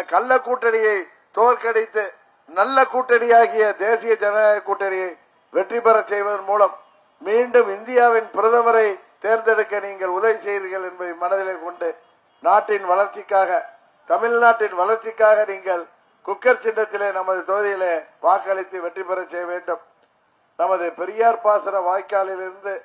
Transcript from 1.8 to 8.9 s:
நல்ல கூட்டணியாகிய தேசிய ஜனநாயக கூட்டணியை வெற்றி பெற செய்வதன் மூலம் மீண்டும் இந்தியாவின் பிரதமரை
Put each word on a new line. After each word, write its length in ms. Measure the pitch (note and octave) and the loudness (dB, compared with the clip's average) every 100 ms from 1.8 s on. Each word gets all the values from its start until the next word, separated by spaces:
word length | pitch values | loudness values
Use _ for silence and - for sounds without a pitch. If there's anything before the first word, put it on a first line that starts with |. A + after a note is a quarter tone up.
| A3 G#3+ G3 - _ _ _ | -2 -4 -6 -8 _ _ _
நல்ல 280 | E3+ A3+ C4+ | -2 2 2
கூட்டணியாகிய 800 | B3+ B3+ B3 A#3+ A#3+ A#3 A3+ A3 G#3+ G3 | 2 0 2 2 6 6 6 2 0 0
தேசிய 380 | G3+ A#3 A3+ G#3+ | 0 0 0 0
ஜனநாயக 460 | G#3 G#3 G#3+ G#3 | 0 2 2 2
கூட்டணியை 480 | G3 G3 G3 F#3+ F#3 D#3+ _ _ _ | -2 -4 -4 -4 -6 -10 _ _ _
வெற்றி 260 | D#3+ F#3+ A#3 | -4 -2 0
பெற 160 | A3+ A3 | 4 4
செய்வதன் 420 | G3 G3+ G3+ G3+ | 2 -4 -4 -4
மூலம் 320 | F#3+ G#3 G3 - _ _ _ _ | 0 2 2 0 _ _ _ _
மீண்டும் 480 | G3 A3+ B3 A#3+ G#3+ | -2 0 2 2 2
இந்தியாவின் 600 | G3 A3 B3 A#3+ A3+ A3 | -2 -2 4 4 4 0
பிரதமரை 540 | - G#3+ A#3+ A#3 A3+ G#3+ | 0 2 4 4 2 2